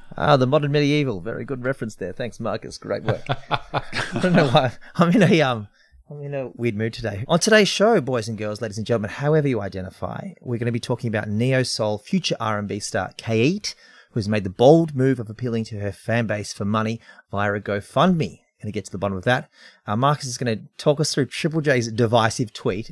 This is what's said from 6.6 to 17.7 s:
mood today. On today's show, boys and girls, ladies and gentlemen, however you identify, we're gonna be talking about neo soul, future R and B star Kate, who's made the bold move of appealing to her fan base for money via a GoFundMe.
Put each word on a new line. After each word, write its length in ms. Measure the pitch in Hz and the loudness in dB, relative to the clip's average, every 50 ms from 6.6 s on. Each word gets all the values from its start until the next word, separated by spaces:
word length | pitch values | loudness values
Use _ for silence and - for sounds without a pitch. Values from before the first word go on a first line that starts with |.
| 117 120 104 | -2 -2 0
mood 180 | 104 113 117 - | 0 -2 -4 -4
today. 300 | - 117 104 101 98 131 - | -4 -6 -6 -6 -6 -4 0
On 100 | 165 170 | 0 2
today's 300 | - - 220 214 202 - | 4 6 6 6 6 4
show, 320 | - - 196 226 233 180 | 2 2 4 4 4 4
boys 280 | 123 135 127 117 101 117 | 2 0 -2 -2 -2 -4
and 80 | 110 101 | -6 -6
girls, 220 | 107 104 107 101 117 | -6 -6 -6 -6 -6
ladies 140 | 107 95 113 | -8 -6 -6
and 80 | 104 | -2
gentlemen, 240 | - 117 110 104 104 | 0 0 0 0 -2
however 360 | - - 143 147 156 156 143 139 | -6 -4 0 2 2 4 4 2
you 120 | 123 107 | 0 0
identify, 680 | 101 95 92 95 90 92 - - 92 - - - - 196 170 - | -2 -4 -6 -8 -8 -10 -10 -8 -8 -8 -6 -8 -10 -12 -12 -12
we're 180 | - 127 120 113 | -8 -6 -4 -2
gonna 140 | 123 120 117 | -2 -2 -2
be 80 | 117 | -2
talking 280 | - - 123 - - 117 | -2 -2 -4 -2 -2 -2
about 200 | 107 104 - 107 | -2 -2 -2 -2
neo 340 | 101 110 123 131 131 131 123 | 0 0 2 2 2 2 2
soul, 360 | - - - 113 107 107 101 | 0 0 -2 0 0 -2 -2
future 380 | - - 190 185 - - - - | -4 -2 -2 0 0 0 -4 -2
R 180 | 113 110 107 104 | -2 -2 -2 -2
and 80 | 104 | -4
B 120 | 98 107 104 | -4 -6 -6
star 320 | - - - 101 92 - - - | -6 -4 -4 -4 -4 -4 -6 -10
Kate, 560 | - 113 113 110 120 151 196 214 - - - _ - - - - - _ - | -4 0 2 4 4 4 2 0 -4 -10 -12 _ -18 -20 -20 -20 -16 _ -4
who's 160 | 120 98 104 | -4 -2 0
made 160 | 107 107 92 | 0 -2 -2
the 60 | 95 | -2
bold 440 | 90 - 120 139 165 165 165 156 147 | 0 6 8 8 8 8 6 2 0
move 240 | 127 131 135 131 123 | 0 2 2 2 0
of 80 | 110 110 | -4 -10
appealing 340 | 107 - 123 123 113 113 110 | -10 -8 -6 -4 -4 -4 -4
to 140 | - 110 101 | -6 -6 -6
her 120 | 104 101 95 | -6 -6 -6
fan 340 | - - - 113 120 113 | -6 -4 -2 0 0 0
base 260 | 98 104 104 101 - - | -2 -2 -4 -6 -8 -8
for 120 | - 104 | -6 -2
money 320 | 98 110 110 110 110 117 113 _ - - - - - | 0 0 0 0 -2 -4 -6 _ -18 -20 -20 -16 -8
via 220 | - 101 104 104 101 | -4 -2 0 0 -2
a 60 | 104 | -2
GoFundMe. 800 | - 107 | -2 -2